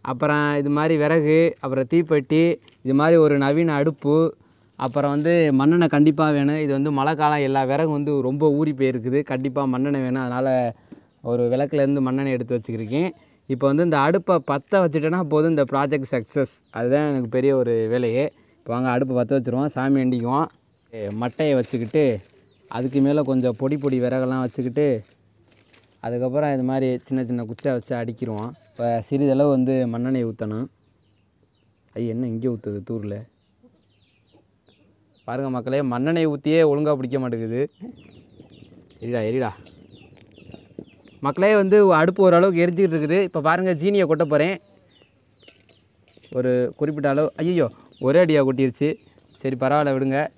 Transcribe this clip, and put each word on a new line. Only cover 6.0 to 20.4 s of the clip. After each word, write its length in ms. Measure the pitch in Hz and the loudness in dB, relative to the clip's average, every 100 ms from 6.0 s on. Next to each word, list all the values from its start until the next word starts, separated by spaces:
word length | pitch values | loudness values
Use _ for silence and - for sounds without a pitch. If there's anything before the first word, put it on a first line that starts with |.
| 151 147 156 143 | 4 4 0 2
வேணும். 240 | 139 156 | 0 0
இது 80 | 147 139 | -2 -2
வந்து 120 | 147 139 | 0 0
மழை 160 | 139 151 | -2 0
காலம், 220 | 151 151 135 | 0 2 0
எல்லா 140 | 135 131 | 0 0
விறகும் 260 | 143 160 147 | 0 0 -2
வந்து 140 | 143 143 127 | 0 0 0
ரொம்ப 160 | 143 151 143 | 2 2 2
ஊறி 160 | 151 131 | 0 0
போயிருக்குது. 380 | 131 123 120 135 143 | 0 0 -2 -2 -2
கண்டிப்பா 320 | 131 135 135 135 | -4 -4 -2 -2
மண்ணெண்ணெய் 300 | 127 139 143 127 | -2 -2 -2 -2
வேணும். 180 | 131 127 | -4 -4
அதனால 220 | 123 131 127 120 - _ - _ _ 117 | -2 0 0 -2 -6 _ -20 _ _ -4
ஒரு 140 | 120 120 | 0 0
விளக்குலேருந்து 520 | 127 139 151 139 143 131 | 0 0 0 0 0 0
மண்ணெண்ணெய் 280 | 135 139 127 | -2 -2 -4
எடுத்து 180 | 120 123 | -2 -6
வச்சுக்கிருக்கேன். 520 | 107 113 110 135 175 - _ _ - | -6 -8 -4 -2 -2 -6 _ _ -8
இப்போ 100 | 127 139 | -2 0
வந்து 140 | 143 175 | 2 2
இந்த 100 | 151 143 | 2 2
அடுப்பை 280 | 190 180 170 - | 0 0 -2 0
பத்த 320 | 139 - 196 | -6 0 0
வச்சுட்டேன்னா 380 | 175 151 156 180 156 | 2 0 -2 -2 0
போதும், 200 | 151 160 | 2 2
இந்த 100 | 156 131 | 2 0
project 380 | 139 139 147 135 | 0 0 -2 -2
success. 400 | 127 110 143 131 - _ - | -6 -4 -4 -4 -6 _ -6
அதுதான் 280 | 123 139 151 | 0 2 0
எனக்கு 180 | 135 120 127 | -2 -2 0
பெரிய 160 | 135 135 | 2 2
ஒரு 140 | 120 113 110 | 2 0 0
வேலையே. 320 | 123 120 120 151 _ _ _ | 0 0 0 -2 _ _ _
இப்போ 120 | - | -6
வாங்க, 140 | 120 127 123 | -4 0 0
அடுப்பை 180 | 135 123 | 0 -2
பத்த 180 | 117 139 | 0 -2
வச்சுருவோம், 340 | 120 123 147 135 | -2 -2 -4 -4
சாமி 200 | 131 139 | 0 0
வேண்டிக்குவோம். 480 | 127 123 120 139 | 0 -2 -2 -2